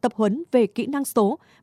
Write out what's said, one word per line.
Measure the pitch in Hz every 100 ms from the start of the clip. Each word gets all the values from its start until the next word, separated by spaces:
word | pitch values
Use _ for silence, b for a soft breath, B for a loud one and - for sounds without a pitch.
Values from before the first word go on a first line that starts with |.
tập | 247
huấn | 214 208 247 339
về | 247 208
kỹ | - 240
năng | 277
số | 269 - 202 302 b b